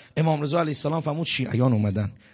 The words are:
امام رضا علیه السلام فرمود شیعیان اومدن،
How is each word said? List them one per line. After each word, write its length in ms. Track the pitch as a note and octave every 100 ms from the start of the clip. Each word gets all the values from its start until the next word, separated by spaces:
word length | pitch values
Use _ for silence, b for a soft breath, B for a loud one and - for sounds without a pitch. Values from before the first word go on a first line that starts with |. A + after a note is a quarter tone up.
| B -
امام 240 | D#3+ D3+
رضا 180 | D3 E3+
علیه 120 | D#3
السلام 300 | C#3 D3 D#3+
فرمود 260 | D#3 D3+ D#3+
شیعیان 460 | - B2+ A2+ B2+
اومدن، 380 | A2 G#2 G2 G2+ - b